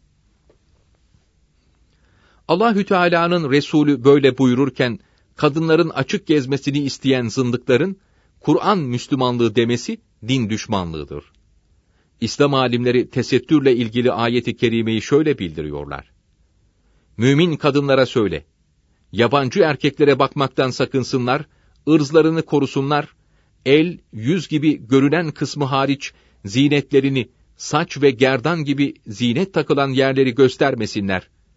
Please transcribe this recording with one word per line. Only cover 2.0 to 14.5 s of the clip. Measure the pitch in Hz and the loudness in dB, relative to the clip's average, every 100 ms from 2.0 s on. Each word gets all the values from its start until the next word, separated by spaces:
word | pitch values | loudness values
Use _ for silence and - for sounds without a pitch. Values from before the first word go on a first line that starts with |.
| _ _ _ _ - | _ _ _ _ -4
Allahü | 170 233 202 | 0 2 0
Teala'nın | 196 190 175 170 170 175 147 | 0 2 2 2 0 -2 0
Resulü | 143 139 156 147 139 | 0 2 0 2 4
böyle | 131 143 135 127 | 6 6 4 4
buyururken, | 131 123 139 - 127 104 _ _ _ - | 2 2 0 -2 -4 -4 _ _ _ -2
kadınların | 151 147 160 160 170 | -2 0 0 2 0
açık | - 131 202 - | -2 -4 -4 0
gezmesini | 151 127 139 - 139 | -2 0 -4 -4 -4
isteyen | 139 - 135 131 117 | -4 -4 0 0 -2
zındıkların | 131 123 123 - 123 185 196 _ _ _ _ | -2 -2 -2 0 0 0 -6 _ _ _ _
Kur'an | - 160 180 202 | 0 0 2 0
Müslümanlığı | 135 120 - 135 123 123 117 107 | -2 -6 -4 -2 0 2 2 2
demesi | 117 120 - 226 _ _ 107 | 0 -2 -4 -12 _ _ -4
din | 131 104 | -2 -2
düşmanlığıdır. | 110 - 101 85 78 73 73 - _ _ _ _ _ _ _ _ - | -4 -4 -4 -4 -8 -10 -14 -16 _ _ _ _ _ _ _ _ -8
İslam | 117 - 143 | -6 0 2
alimleri | 139 127 120 123 123 - | 2 0 0 0 0 0
tesettürle | 135 117 123 - 156 135 120 | -4 0 -2 2 2 4 2
ilgili | 113 120 120 | 0 0 0
ayeti | 104 117 120 120 | 0 0 -2 -4